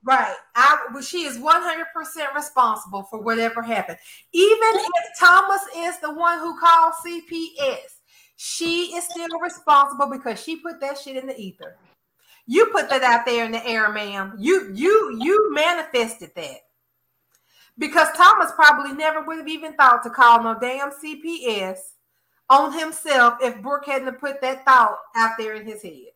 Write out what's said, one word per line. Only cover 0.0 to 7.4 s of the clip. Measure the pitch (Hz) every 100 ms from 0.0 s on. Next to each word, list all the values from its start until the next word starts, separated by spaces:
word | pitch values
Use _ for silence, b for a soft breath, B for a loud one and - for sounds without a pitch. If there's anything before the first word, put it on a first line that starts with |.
| 226
Right. | 262 - - _
I, | 240 269 302 -
well, | 254
she | - 349
is | 302 233
one | 294 339
hundred | 359 320 330
percent | 330 311 320 302
responsible | 196 - 254 240 196 185 196
for | 190 220
whatever | 220 226 226 233
happened. | 226 220 185 165 B B B
Even | 339 403 440 440
if | 427 - - - -
Thomas | 349 370 392 392 -
is | 330 339 349
the | 302
one | 302 339 339
who | 330 330
called | 339 330 330 330
C | 349 339
P | - 330